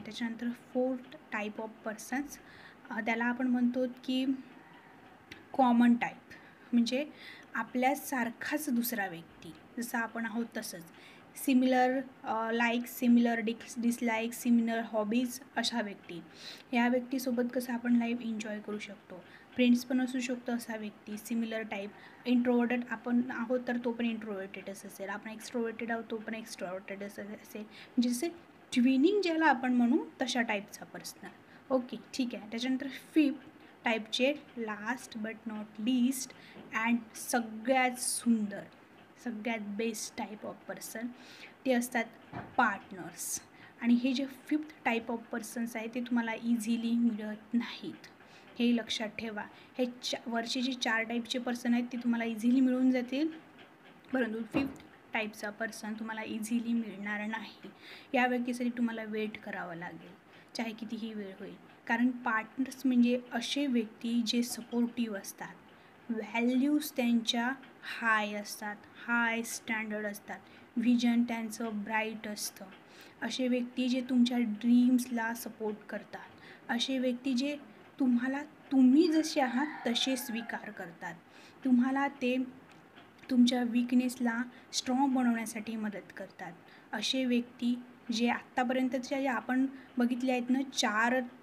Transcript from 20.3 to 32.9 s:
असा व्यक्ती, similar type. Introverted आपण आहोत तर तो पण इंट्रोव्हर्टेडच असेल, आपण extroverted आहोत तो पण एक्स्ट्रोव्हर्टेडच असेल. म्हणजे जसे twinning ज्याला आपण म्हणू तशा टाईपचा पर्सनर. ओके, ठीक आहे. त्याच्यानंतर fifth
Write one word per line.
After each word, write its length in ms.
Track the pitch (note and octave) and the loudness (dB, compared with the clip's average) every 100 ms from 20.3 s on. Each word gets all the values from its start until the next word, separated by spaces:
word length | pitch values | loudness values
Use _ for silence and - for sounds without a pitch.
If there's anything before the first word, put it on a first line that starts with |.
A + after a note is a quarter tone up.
| B3 - | -4 -4
असा 240 | A#3+ - A3 | -6 -4 -8
व्यक्ती, 420 | G#3+ - - G#3 | -8 -12 -12 -10
similar 440 | - A#3 A3+ A3 | -4 -4 -2 -4
type. 280 | A3 G#3 G#3 - - - B3 | -6 -6 -8 -12 -20 -6 2
Introverted 580 | B3 B3 A#3+ A#3 B3 A#3+ | 4 6 4 4 0 -2
आपण 320 | B3+ B3 A#3+ B3 | -6 0 2 2
आहोत 280 | A#3+ A#3 B3+ B3 | -2 -2 -2 0
तर 100 | A#3+ | -2
तो 140 | A#3+ | -2
पण 140 | A#3 A#3 | -2 -2
इंट्रोव्हर्टेडच 800 | A3 A3 G3 G3 G3 F#3+ G3 G3 | -2 -6 -8 -8 -10 -12 -12 -14
असेल, 240 | - G3 | -10 -8
आपण 200 | G#3 A3 | -8 -10
extroverted 640 | A3 - B3 A3+ A3 A#3 | -12 -6 -4 -4 -4 -4
आहोत 120 | A3+ A3+ | -4 -4
तो 60 | A3+ | -8
पण 160 | G#3+ | -6
एक्स्ट्रोव्हर्टेडच 840 | A3 A3 - F#3 F#3+ G3+ G3 G3+ G#3 | -8 -10 -10 -8 -8 -10 -10 -10 -12
असेल. 420 | G3+ A3+ - G#3+ | -12 -14 -14 -14
म्हणजे 480 | G#3+ - - - A#3+ | -14 -16 -4 0 2
जसे 200 | A#3+ E4+ - - - - | 2 -2 -6 -18 -20 -4
twinning 480 | B3+ B3 C4 D#4 G#4 | 2 4 6 6 6
ज्याला 240 | F4+ D#4+ D#4+ | 2 4 4
आपण 280 | B3 B3+ | 4 2
म्हणू 320 | B3 A#3 D#4 - - | 4 4 4 0 -4
तशा 200 | B3+ B3 | -2 0
टाईपचा 440 | A#3 G#3 G3+ - - | 0 -2 -6 -14 -16
पर्सनर. 440 | F3 - - - - - - - | -14 -14 -14 -18 -18 -20 -14 0
ओके, 280 | C4 B3 G#3+ - | 0 0 -10 -8
ठीक 220 | - B3 G3+ | -4 -4 -6
आहे. 160 | G3+ | -8
त्याच्यानंतर 360 | A#3 B3+ C4 | -4 -2 -2
fifth 600 | C#4 | -4